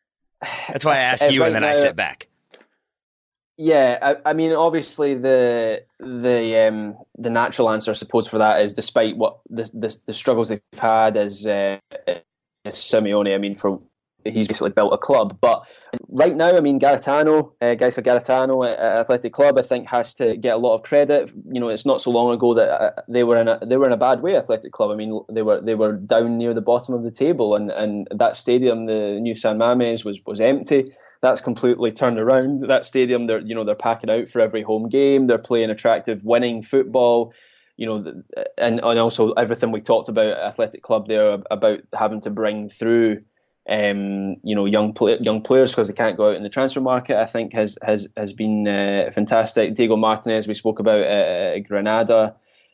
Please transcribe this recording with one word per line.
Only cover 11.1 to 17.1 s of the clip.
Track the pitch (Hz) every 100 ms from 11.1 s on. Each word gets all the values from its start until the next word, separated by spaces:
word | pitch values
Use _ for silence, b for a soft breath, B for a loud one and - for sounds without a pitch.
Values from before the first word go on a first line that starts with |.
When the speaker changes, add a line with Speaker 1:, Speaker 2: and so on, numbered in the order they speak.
| 107
Speaker 2:
is, | 104 98 104
uh, | 101 98 98 _ - -
is | 87 _ _ _ _ 107
Simeone. | - - 110 107 104 101 98
I |
mean, | 101
for, | 101 101 95 _ _ _ _
he's | 107 113 107
basically | 107 -
built | 101 104
a | 107
club. | - 135 104 95
But | 123 113 B B B - -
right | 127 175 143
now, | 165 180
I |
mean, | 147 135
Garitano, | 135 135 -